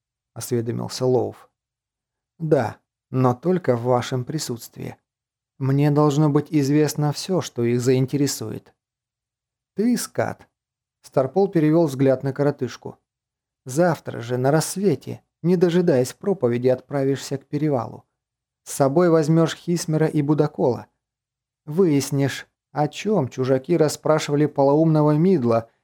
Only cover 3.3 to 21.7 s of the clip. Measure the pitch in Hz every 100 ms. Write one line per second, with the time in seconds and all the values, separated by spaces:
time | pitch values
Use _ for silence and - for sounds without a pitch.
3.3 | 123 170 185 - 120 123 123 - 127 120
4.3 | 151 - 117 - - - - _ _ _
5.3 | _ _ - 135 139 147 147 151 139 151
6.3 | 147 147 151 135 147 147 - 147 139 -
7.3 | 180 - - 120 123 123 131 131 139 139
8.3 | - 110 117 _ _ _ _ _ _ _
9.3 | _ _ _ _ - 233 226 - - 113
10.3 | - - _ _ _ _ _ - 143 127
11.3 | 190 196 175 151 160 160 131 135 131 139
12.3 | 131 143 143 120 - - - _ _ _
13.3 | _ _ _ 135 131 180 156 - 123 117
14.3 | 123 131 156 - 185 196 131 - 117 _
15.3 | _ 165 185 180 175 180 131 123 - 202
16.3 | 190 120 123 127 127 - 139 135 135 -
17.3 | 135 - 147 151 131 113 123 _ _ _
18.3 | _ _ _ - - 139 147 180 160 147
19.3 | 160 160 - - 170 - 156 156 151 143
20.3 | 151 147 - 151 107 - _ _ _ _
21.3 | _ _ _ 151